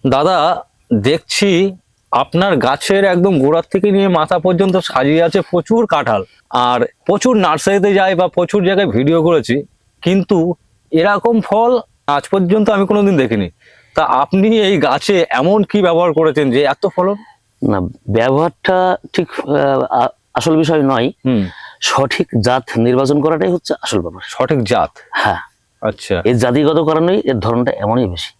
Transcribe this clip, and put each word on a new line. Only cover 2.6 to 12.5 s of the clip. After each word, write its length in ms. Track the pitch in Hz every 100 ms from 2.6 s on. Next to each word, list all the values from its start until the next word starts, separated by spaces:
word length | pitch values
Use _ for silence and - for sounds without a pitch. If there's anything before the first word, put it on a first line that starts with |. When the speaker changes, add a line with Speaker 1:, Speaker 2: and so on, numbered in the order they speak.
| 117 139 - 196 196
Speaker 1:
একদম 340 | 180 190 165
গোড়ার 240 | 135 165 -
থেকে 200 | 196 208
নিয়ে 160 | 196 196
মাথা 320 | 175 156 180
পর্যন্ত 380 | 180 175 190 185
সাজিয়ে 460 | - 131 139 156
আছে 180 | 170 127
প্রচুর 440 | - 175 - 226 233
কাঁঠাল, 380 | 156 127 104 92 _ _
আর 360 | 123 123 123 120 _ -
প্রচুর 320 | 196 254 220
নার্সারিতে 560 | 180 156 - 196 180
যাই 220 | 196 190 180
বা 120 | 180
প্রচুর 380 | - 175 208 180
জায়গায় 220 | 196 185
ভিডিও 360 | 110 139 165
করেছি, 400 | 160 160 117 131 - _ _ _
কিন্তু 520 | 170 196 180 185 170 175 _ _ _
এরকম 500 | 160 185 202 233 226
ফল 380 | - 208 233 247 - _ -
আজ 220 | 143 -
পর্যন্ত 400 | 196 180